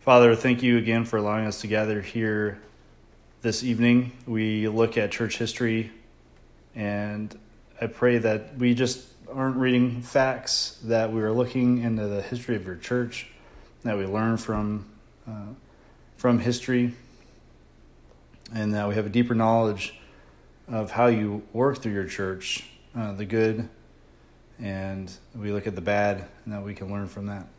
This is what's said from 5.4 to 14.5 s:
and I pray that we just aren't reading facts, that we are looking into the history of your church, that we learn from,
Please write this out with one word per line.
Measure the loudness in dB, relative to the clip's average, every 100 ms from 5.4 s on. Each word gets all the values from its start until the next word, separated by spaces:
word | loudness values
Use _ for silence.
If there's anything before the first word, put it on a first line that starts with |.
| -6 -2 -2 0 -4 -12 -20 -20 -20 -20 -20 -20 _
and | -8 -4 -4 -6 -6 -10 -12 -20 -20 -20 -8
I | -8
pray | 0 2 4
that | 2 0 -4 0
we | 2
just | 4 2 -2 -12 -20 -12
aren't | -4 -2
reading | 0 2 4 2 0
facts, | -2 2 2 0 -4 -4 -4 -8
that | 0 0 2
we | 0
are | 0
looking | 0 0 2 2 2
into | 0 -2 -2
the | -4
history | -6 -8 -4 -6
of | -6
your |
church, | -12 -4 -2 -2 -8 -14 -20 -20 -20 -20 -10
that | -4 -4
we |
learn | -2 -2 0 0
from, | -2